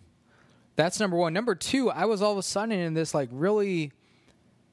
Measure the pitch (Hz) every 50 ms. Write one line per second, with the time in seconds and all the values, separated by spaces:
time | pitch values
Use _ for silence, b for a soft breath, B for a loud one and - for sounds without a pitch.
0 | - _ _ _ _ b b b b b b b b b b - 156 180 - -
1 | 214 185 170 170 175 160 156 196 247 240 185 - - - - 277 254 196 127 151
2 | 185 226 220 185 208 208 208 190 175 - - 196 214 226 220 185 175 165 160 160
3 | 160 - - 151 135 117 123 135 160 202 214 214 202 196 180 165 151 139 - b
4 | b b b b b b b b b b b b _ _